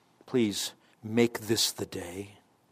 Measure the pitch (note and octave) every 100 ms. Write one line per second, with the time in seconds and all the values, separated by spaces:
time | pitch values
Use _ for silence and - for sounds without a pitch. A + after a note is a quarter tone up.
0 | _ _ - C3 G#2+ F#2+ - - _ _
1 | G#2+ A#2 A#2 - G#2+ A2 - - G2 F#2+
2 | F2+ F#2 G2+ G2+ _ _ _